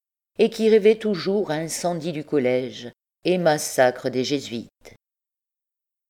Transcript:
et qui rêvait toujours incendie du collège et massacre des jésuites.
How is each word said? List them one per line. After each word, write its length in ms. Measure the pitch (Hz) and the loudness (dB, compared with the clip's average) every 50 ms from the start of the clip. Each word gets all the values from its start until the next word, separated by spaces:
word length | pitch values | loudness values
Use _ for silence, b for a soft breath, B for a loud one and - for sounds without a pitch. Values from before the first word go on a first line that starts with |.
| _ _ _ _ _ _ _ | _ _ _ _ _ _ _
et 140 | - 220 220 | 0 0 0
qui 180 | 226 - 220 220 | 0 0 2 4
rêvait 280 | 220 220 190 214 226 | 4 6 6 6 4
toujours 520 | 220 - 214 202 165 147 185 196 214 185 - | 4 0 -4 -4 -2 -2 -2 -2 -2 0 -2
incendie 640 | 151 156 165 156 - - - 170 180 165 147 175 | -4 -4 -4 -6 -8 -4 -4 -4 -4 -4 -6 -6
du 120 | 147 151 147 | -8 -8 -6
collège 680 | - 151 147 123 123 127 127 131 120 107 110 120 117 - _ _ _ _ _ - | -2 0 0 2 2 0 0 -2 -4 -10 -12 -16 -16 -18 _ _ _ _ _ -2
et 160 | 165 180 180 | 0 0 2
massacre 680 | 170 160 151 147 - - - - 131 123 123 - - 131 | 2 2 2 0 -2 -4 2 2 2 2 2 0 -6 -4
des 140 | 120 127 127 | -2 -2 -2
jésuites. 720 | 113 147 139 127 - 117 117 - - _ _ - - - _ _ _ _ _ _ _ _ _ _ _ _ _ _ _ _ _ _ _ _ _ _ _ | -2 -2 -4 -4 -6 -10 -10 -10 -12 _ _ -20 -20 -20 _ _ _ _ _ _ _ _ _ _ _ _ _ _ _ _ _ _ _ _ _ _ _